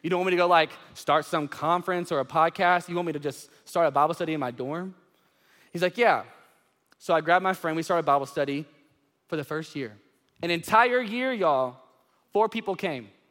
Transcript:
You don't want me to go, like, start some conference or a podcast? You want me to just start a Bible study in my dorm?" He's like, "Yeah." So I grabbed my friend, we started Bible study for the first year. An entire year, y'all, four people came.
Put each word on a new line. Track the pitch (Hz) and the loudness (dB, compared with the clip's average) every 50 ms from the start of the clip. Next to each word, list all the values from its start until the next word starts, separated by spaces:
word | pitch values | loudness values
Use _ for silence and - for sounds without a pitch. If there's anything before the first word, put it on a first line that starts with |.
You | - 165 | -2 -2
don't | 180 180 | -2 0
want | 185 | 0
me | 185 180 | 0 2
to | |
go, | 175 175 | 2 4
like, | 175 180 165 156 151 - - - - - | 4 6 4 4 2 -4 -18 -20 -20 -20
start | - - - 143 156 147 | -10 -2 0 0 0 0
some | - - 165 147 143 | 0 -4 -4 -4 -4
conference | - - 147 156 175 180 170 - 185 175 175 - 170 | -8 -4 0 0 0 0 0 -2 -4 -4 -4 -2 -2
or | 143 | -4
a | 131 | -4
podcast? | - - 160 160 170 170 - 190 175 180 175 170 - | -2 2 2 2 2 2 0 2 2 2 2 0 -4
You | 175 | -6
want | 175 175 | -4 -4
me | 170 151 | -4 -6
to | 147 | -4
just | 143 147 127 - - - _ _ _ | -6 -6 -8 -8 -16 -20 _ _ _
start | - - 180 170 151 | -6 0 2 2 4
a | |
Bible | 139 143 147 156 170 | 4 4 2 2 2
study | - 180 160 156 | -2 -4 -4 -2
in | 151 | -4
my | 139 123 120 | -4 -6 -6
dorm?" | 120 127 131 151 170 185 190 185 _ _ _ _ _ _ _ _ _ _ _ _ _ _ _ _ | -6 -8 -6 -6 -6 -8 -10 -12 _ _ _ _ _ _ _ _ _ _ _ _ _ _ _ _
He's | 175 175 | -2 -2
like, | 180 175 226 | -2 0 2
"Yeah." | 240 220 160 117 95 - - - _ _ _ _ _ _ _ _ _ _ _ _ | 4 4 4 2 0 -8 -18 -20 _ _ _ _ _ _ _ _ _ _ _ _
So | - - 175 | -4 0 0
I | 160 | 0
grabbed | 156 160 170 185 185 | 4 4 2 2 4
my | 190 190 | 0 -4
friend, | - - 165 160 | -2 -4 -4 -4
we | 165 160 | -4 -2
started | - 185 170 156 | 0 0 0 2
Bible | 151 139 143 139 | 2 2 2 2
study | 127 - 160 143 139 139 143 156 - _ _ _ _ _ _ _ _ _ _ _ | -2 -4 -4 -2 -2 -2 -6 -8 -10 _ _ _ _ _ _ _ _ _ _ _
for | _ - | _ -8
the | 156 143 | -8 -6
first | - 156 156 160 - - | -6 -8 -8 -8 -8 -10
year. | 147 135 113 107 104 _ _ _ _ _ _ _ _ | -10 -10 -10 -12 -18 _ _ _ _ _ _ _ _
An | - 170 175 | -4 -4 -4
entire | 170 165 - - 220 240 254 247 247 | -4 -2 4 4 6 6 6 2 0
year, | 254 202 214 240 254 262 254 | -2 -2 -4 -4 -2 -4 -2
y'all, | 220 185 160 143 131 131 127 123 - - _ _ _ _ _ _ _ _ _ _ | 0 2 2 2 2 0 -2 -4 -12 -20 _ _ _ _ _ _ _ _ _ _
four | 202 220 220 | 0 0 0
people | - 226 214 196 190 | 0 -6 -6 -6 -6
came. | - - 185 151 127 113 101 _ _ _ _ | -4 -4 -6 -6 -6 -10 -14 _ _ _ _